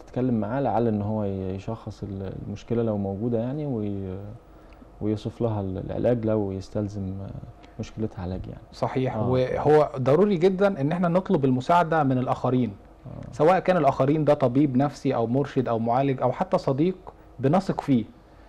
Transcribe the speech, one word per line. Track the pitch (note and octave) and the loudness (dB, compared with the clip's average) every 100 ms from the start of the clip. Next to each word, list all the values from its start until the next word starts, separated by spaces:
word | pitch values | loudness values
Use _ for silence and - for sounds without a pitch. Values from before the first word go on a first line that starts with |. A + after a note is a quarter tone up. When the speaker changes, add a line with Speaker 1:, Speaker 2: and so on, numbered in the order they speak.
| - | -8
Speaker 1:
تتكلم | B2+ B2+ A2+ | -4 0 0
معاه، | G#2 C3 | -2 -2
لعل | C3 G#2 A#2+ | 0 2 2
إن | G#2 | 0
هو | G2+ G#2+ | -2 -2
ي-، | G2+ F#2+ F#2 | -2 -4 -4
يشخص | F#2+ G#2 A2 - G2+ | -6 -8 -8 -10 -10
ال-، | G#2 G2 F#2+ - - | -10 -8 -8 -10 -10
المشكلة | G#2 - A#2 | -10 -4 -2
لو | A2+ G#2 | 0 0
موجودة | G2 G2 A#2+ A2+ | -2 -4 -2 -2
يعني، | A#2+ D3 D3 | -2 -4 -4
وي-، | A#2 G#2 G2 F#2+ F#2+ G#2 A2+ - - - - - - | -4 -4 -6 -8 -10 -12 -16 -20 -20 -20 -20 -20 -6
ويوصف | G#2 G#2+ A2+ - | -4 -2 -4 -4
لها | A#2 G#2+ | -2 -2
ال-، | F#2+ F#2 - | -4 -6 -6
العلاج | G#2 G#2+ A#2+ A2 | -2 0 0 0
لو | A2 G2 | 0 -2
يستلزم، | F#2+ G2 G#2+ G2+ G#2 F#2+ G2 | -4 -6 -6 -4 -6 -8 -8
آه، | G2+ B2 - - - - | -10 -12 -14 -18 -16 -12
مشكلتها | G#2+ - A2 - | -10 -6 -8 -6
علاج | F2+ F#2 - | -8 -8 -10
يعني. | - - | -14 -18
Speaker 2:
صحيح. | - A#2+ C3 B2+ B2+ | -6 -4 -2 -2 -2
Speaker 1:
آه. | B2 | 0
Speaker 2:
وهو | B2+ B2+ - C#3+ D3+ C#3+ B2+ | 0 0 0 4 6 4 0
ضروري | B2+ D#3 G#3 F3+ | 2 4 4 4
جدا | F#3 F#3 G3+ F#3+ | 2 4 0 2
إن | C#3 | -2
إحنا | F3 F3 | 0 2
نطلب | F3+ F#3 F3 | 2 2 2
المساعدة | C3 B2+ B2+ F3 E3+ E3 | 2 2 4 4 4 2
من | C#3 B2+ | 2 2
الآخرين، | B2+ C3 B2+ B2+ A2+ G2+ - - - | 0 -2 0 2 0 -4 -16 -20 -18
Speaker 1:
آه. | - - | -16 -10
Speaker 2:
سواء | - D3+ F#3 | 2 4 4
كان | F#3 F3+ | 4 2
الآخرين | C#3 C3 C3+ D#3 | 4 4 2 4
ده | D3 | 4
طبيب | D3 B2+ B2+ D3+ B2 | 4 4 4 4 4
نفسي | C#3+ - C3+ | 0 0 -2
أو | A#2+ A2+ | 0 0
مرشد | C3 C#3 C3+ A#2 | 0 0 0 0
أو | A2+ | 0
معالج | A#2 B2 C#3 B2+ | 2 2 2 2
أو | B2+ | 0
حتى | - - F3 | 0 0 0
صديق | - C3 F3 F#3 - - - - | 0 0 0 -2 -10 -20 -20 -2
بنثق | C3 F3+ - - | 2 2 0 -2
فيه، | - B2 G#2+ - - - | 2 0 0 -10 -20 -20